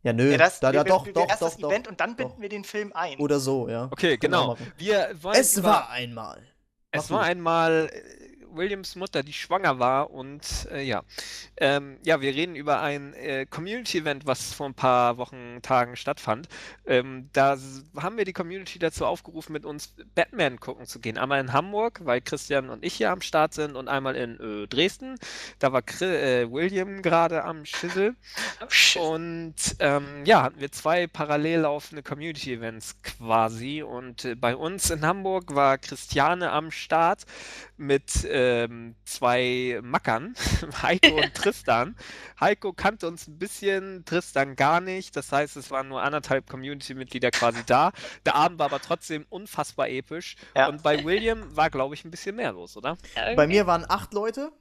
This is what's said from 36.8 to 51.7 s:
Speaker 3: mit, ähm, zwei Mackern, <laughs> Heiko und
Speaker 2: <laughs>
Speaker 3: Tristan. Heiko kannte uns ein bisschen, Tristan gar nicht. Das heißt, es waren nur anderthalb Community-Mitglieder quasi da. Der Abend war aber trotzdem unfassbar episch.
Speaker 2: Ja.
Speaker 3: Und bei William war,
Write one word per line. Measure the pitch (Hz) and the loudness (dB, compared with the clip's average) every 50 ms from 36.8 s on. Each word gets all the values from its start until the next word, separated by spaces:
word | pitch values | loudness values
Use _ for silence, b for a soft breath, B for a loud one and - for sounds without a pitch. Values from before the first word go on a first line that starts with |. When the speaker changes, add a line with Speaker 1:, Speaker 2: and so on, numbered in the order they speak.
| - - 160 160 165 170 202 - - B B B B B B B B B B | -4 0 2 4 4 4 2 0 -6 B B B B B B B B B B
Speaker 3:
mit, | - 147 139 139 139 _ - - - - - | -10 0 2 2 2 _ 0 -2 -2 -2 0
ähm, | 147 139 127 127 120 117 117 117 120 117 117 117 113 _ _ | 2 4 4 4 4 2 0 -2 -6 -12 -14 -16 -18 _ _
zwei | - - - 131 123 120 123 127 123 123 127 127 127 123 104 | -14 -6 2 2 4 4 4 2 2 0 0 0 -2 -4 -4
Mackern, | 120 123 139 185 - 139 110 113 147 220 - | -4 -2 -4 -2 0 0 0 0 -2 -8 -8
<laughs> | - - - - - 170 147 - - | -4 0 0 0 0 -2 -6 -6 -2
Heiko | - - 175 190 - 311 - | 0 0 4 6 6 6 6
und | - - - - | 4 0 0 -2
Speaker 2:
<laughs> | - - | 0 0
Speaker 3:
Tristan. | - - - - - 117 117 123 175 240 B B B B B B B B - | 0 0 0 0 2 2 2 2 -2 -4 B B B B B B B B 2
Heiko | 147 185 208 _ - 196 170 | 2 2 2 _ -2 -6 -6
kannte | - - 196 220 214 175 170 | 2 0 0 0 0 -6 -6
uns | 170 165 - | -6 -8 -16
ein | 156 151 160 | -18 -10 -10
bisschen, | 185 202 - - 202 196 196 190 190 196 190 180 160 | -10 -10 -8 -2 -2 0 0 0 -4 -8 -12 -14 -8
Tristan | - 165 175 - - - 135 135 139 131 | -2 -2 -2 -2 0 0 0 0 2 2
gar | 131 139 147 165 175 | 2 4 4 4 2
nicht. | 185 190 185 190 185 - - | 0 -2 -6 -6 -8 -8 -8
Das | 147 135 - | -8 -6 0
heißt, | 143 139 147 147 - | 0 0 0 0 -6
es | 143 127 - | -14 -10 -6
waren | 139 135 135 135 | -4 -4 -4 -4
nur | 135 127 | -4 -2
anderthalb | 113 143 147 151 - - 139 135 - - | -2 -2 -2 -2 -2 0 -2 -2 -2 -6
Community-Mitglieder | - 131 131 139 143 139 - - 131 131 131 - - 127 127 120 | -14 -12 -10 -12 -12 -12 -12 -12 -12 -12 -12 -8 -4 0 0 2
quasi | - - 120 117 113 117 113 | 2 4 2 2 2 0 2
da. | - 123 131 156 185 B B B B B B _ | 4 6 6 6 4 B B B B B B _
Der | - - | 2 4
Abend | 147 156 175 175 160 | 4 4 2 2 0
war | 151 | -2
aber | 139 143 135 | 0 0 -4
trotzdem | - - 170 - - - 160 151 151 _ | -2 -4 -4 -4 -4 -8 -8 -8 -8 _
unfassbar | - 180 208 - - - 143 - - - 135 117 | -14 -14 -14 -8 -6 -6 -6 -4 -2 -2 -2 -2
episch. | 127 131 135 _ 151 170 - - - B B B B | -2 -6 -8 _ -12 -10 -10 -12 -16 B B B B
Speaker 2:
Ja. | 143 135 151 | 2 4 4
Speaker 3:
Und | 147 151 | 2 0
bei | - 151 151 147 147 | 2 2 2 2 2
William | 160 185 214 220 226 226 220 - - - | 0 0 2 2 0 -2 -2 -6 -8 0
war, | 156 156 160 | 2 2 2